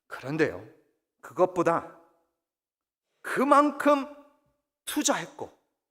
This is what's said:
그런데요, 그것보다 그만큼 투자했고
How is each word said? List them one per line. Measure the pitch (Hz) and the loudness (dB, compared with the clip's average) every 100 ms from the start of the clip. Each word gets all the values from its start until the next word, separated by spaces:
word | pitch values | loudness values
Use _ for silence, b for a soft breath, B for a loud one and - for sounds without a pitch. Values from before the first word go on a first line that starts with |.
| _ | _
그런데요, | - 131 156 135 87 107 - _ _ _ _ | -14 -8 -2 -2 -2 -16 -20 _ _ _ _
그것보다 | - 117 180 180 170 165 - - _ _ _ _ _ _ _ _ _ _ _ _ | -10 0 0 2 0 0 -6 -16 _ _ _ _ _ _ _ _ _ _ _ _
그만큼 | - - 269 277 294 294 285 294 247 - - _ _ _ _ _ | -6 -2 4 6 4 2 2 2 0 -14 -20 _ _ _ _ _
투자했고 | - 302 294 190 170 - 104 _ _ _ _ | -8 -4 -2 -2 -6 -14 -18 _ _ _ _